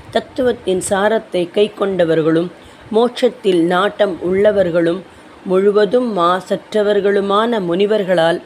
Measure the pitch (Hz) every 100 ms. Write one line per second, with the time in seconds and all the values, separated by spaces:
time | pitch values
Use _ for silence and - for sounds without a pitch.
0 | - 240 - - 247 240 - 185 - 190
1 | 208 220 220 180 175 - 208 - 196 185
2 | 165 160 156 160 175 - - - - 214
3 | 240 240 240 - 196 175 170 180 202 196
4 | 202 160 175 190 214 202 180 170 165 185
5 | - - - - 196 185 202 202 202 247
6 | 247 190 170 180 - 196 - 214 208 202
7 | 196 202 196 202 233 226 175 175 202 214
8 | 185 175 165 170